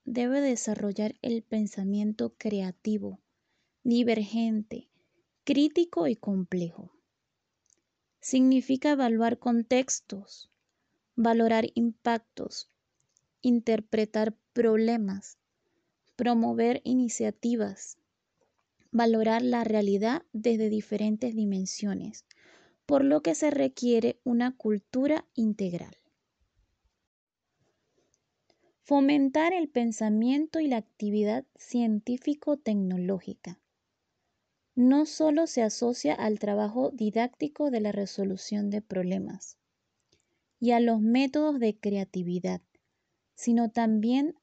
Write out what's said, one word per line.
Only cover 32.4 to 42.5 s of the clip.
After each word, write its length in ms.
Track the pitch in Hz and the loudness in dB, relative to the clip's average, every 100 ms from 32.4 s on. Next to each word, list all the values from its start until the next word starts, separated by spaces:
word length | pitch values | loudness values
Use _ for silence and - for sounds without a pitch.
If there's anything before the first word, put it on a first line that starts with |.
| - 294 226 208 190 180 180 190 - - 180 175 _ _ _ _ _ _ _ _ _ _ _ 247 | -2 -2 0 -2 0 -2 -2 -4 -6 -14 -16 -18 _ _ _ _ _ _ _ _ _ _ _ 2
No 300 | 254 285 311 | 4 4 2
solo 420 | - 311 302 330 | 0 2 2 0
se 160 | 247 | 0
asocia 500 | 214 - 240 247 285 | 0 0 -2 -2 -2
al 240 | - 220 214 | -2 -2 -2
trabajo 540 | 208 202 208 240 269 | -2 -2 -2 -2 -2
didáctico 800 | 262 214 226 247 - 294 - 294 | -2 -2 0 -2 -4 -8 -2 -2
de 100 | 233 | -2
la 100 | 208 | -2
resolución 800 | 202 190 - 196 190 - 208 104 | -4 -6 -4 -4 -6 -6 -4 -4
de 120 | 208 | -6
problemas 760 | - - 180 190 196 190 - - _ _ _ _ _ _ _ _ _ - | -6 -4 -2 -4 -6 -12 -16 -20 _ _ _ _ _ _ _ _ _ -2
y 120 | 233 | 2
a 80 | 233 | 4
los 220 | 233 226 | 4 4
métodos 580 | 220 254 269 302 302 277 | 4 2 2 2 0 2
de 200 | 226 214 | 0 -2
creatividad, 840 | 208 202 190 185 175 175 185 | -2 -4 -4 -6 -4 -4 -4